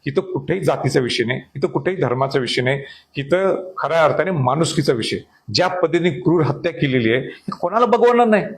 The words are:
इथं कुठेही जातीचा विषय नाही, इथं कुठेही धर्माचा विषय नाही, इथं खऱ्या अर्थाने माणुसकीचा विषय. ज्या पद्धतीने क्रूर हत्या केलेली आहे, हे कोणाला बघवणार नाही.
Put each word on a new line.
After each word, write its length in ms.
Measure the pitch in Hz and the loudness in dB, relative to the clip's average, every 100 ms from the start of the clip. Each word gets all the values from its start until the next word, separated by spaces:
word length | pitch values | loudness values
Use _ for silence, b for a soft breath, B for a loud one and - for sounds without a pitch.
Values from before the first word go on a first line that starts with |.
| 147 | -2
इथं 140 | 139 | -4
कुठेही 400 | 190 156 - 180 | -4 -8 -4 -2
जातीचा 400 | 160 139 131 143 | 0 0 0 0
विषय 240 | 120 - | 0 -2
नाही, 160 | 113 131 - 143 | -2 -4 -8 -6
इथं 100 | 175 | -4
कुठेही 300 | 147 147 185 | -2 -4 -2
धर्माचा 420 | 135 123 135 143 | -2 0 0 -2
विषय 240 | 120 - | -2 -2
नाही, 200 | 127 135 135 B B - | 0 -2 -6 B B -10
इथं 560 | 139 180 190 - - - | -2 0 2 -2 -6 -8
खऱ्या 260 | 139 165 | -2 2
अर्थाने 260 | 151 139 165 | 2 2 0
माणुसकीचा 640 | 180 131 151 165 - 147 | 0 0 0 0 0 0
विषय. 240 | 127 104 90 - b - | 0 -2 -6 -8 b -6
ज्या 140 | 151 180 | 0 0
पद्धतीने 420 | 180 170 170 175 | 0 0 2 0
क्रूर 320 | 147 151 170 | 0 2 2
हत्या 300 | 143 - 170 | 2 0 -4
केलेली 400 | 160 143 127 110 | -2 0 2 2
आहे, 80 | 123 | 0
हे 300 | - - - - | -2 -12 -14 -6
कोणाला 260 | 175 208 240 | -2 0 2
बघवणार 400 | 233 240 240 233 | 4 6 6 4
नाही. 180 | 208 - | 4 0